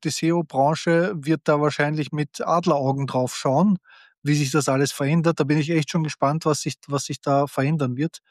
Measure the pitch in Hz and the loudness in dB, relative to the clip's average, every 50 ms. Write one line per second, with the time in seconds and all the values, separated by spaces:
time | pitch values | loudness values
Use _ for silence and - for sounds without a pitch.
0 | - 156 - - - 160 170 175 165 - - 135 135 147 160 - - 175 165 165 | -4 -6 -4 -2 0 0 0 0 -2 -2 0 2 2 2 2 0 0 2 2 2
1 | 175 190 202 160 135 151 160 151 - - 151 147 151 151 139 - 147 147 156 151 | 2 0 -2 -4 -2 -2 -2 0 2 2 2 2 2 0 0 0 0 0 -2 -2
2 | 147 - - 151 151 - - - - - 165 175 175 180 151 143 135 135 135 139 | -4 -4 -4 -4 -6 -6 -6 -8 -4 -2 0 0 2 2 2 2 2 0 0 0
3 | 139 127 - 127 127 123 - - - 143 131 147 185 214 196 180 - _ - - | -2 -2 -2 -2 -2 -2 -4 -4 -2 0 2 4 4 4 2 0 -2 _ -20 -20
4 | - _ _ _ - 143 147 147 147 131 147 151 139 - 135 135 143 135 - - | -20 _ _ _ -2 0 0 0 0 0 0 0 0 2 2 2 0 0 -2 -2
5 | 139 135 160 170 156 170 160 - 147 135 147 160 143 151 170 160 147 - - 170 | -2 0 2 2 2 2 2 2 0 2 2 0 0 0 0 0 0 0 -2 -2
6 | 156 147 - - 135 139 151 160 - 160 151 - - 160 - - - - 143 139 | -2 -2 -2 -2 0 0 0 0 0 0 0 0 -2 -6 -8 -8 -8 -6 -4 -4
7 | - - 143 - - 147 139 139 143 143 - - 131 139 165 156 139 123 123 127 | -4 -4 -8 -6 -2 0 2 2 2 0 -2 -2 0 0 0 0 -2 -2 -2 -2
8 | 151 170 - - - _ | -4 -4 -6 -10 -18 _